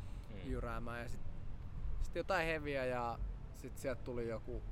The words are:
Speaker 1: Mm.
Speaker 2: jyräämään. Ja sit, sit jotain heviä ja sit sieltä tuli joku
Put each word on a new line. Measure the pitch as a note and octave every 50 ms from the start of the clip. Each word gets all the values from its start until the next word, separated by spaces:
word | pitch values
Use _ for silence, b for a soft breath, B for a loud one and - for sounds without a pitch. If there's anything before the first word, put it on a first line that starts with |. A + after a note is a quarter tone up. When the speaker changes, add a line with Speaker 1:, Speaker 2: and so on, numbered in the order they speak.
| B B B B B -
Speaker 1:
Mm. | - - - C3+
Speaker 2:
jyräämään. | B2+ A#2+ A#2+ A#2 A2+ A2+ A#2 A#2 A#2 A#2+
Ja | A#2 A2+
sit, | - - - - - - - - - - - - - - - - - -
sit | - - -
jotain | E3+ E3 - G3 F3 D#3+
heviä | E3 D#3+ D#3 D3 D3 C#3+ C3+ C3
ja | B2+ B2+ B2 A#2+ A#2 A#2 - - - - - - - -
sit | - - B2 - -
sieltä | - C3+ B2 -
tuli | - C3+ B2 A#2+ A#2 A#2
joku | A2+ A2 - A#2+ A#2+ A2 - -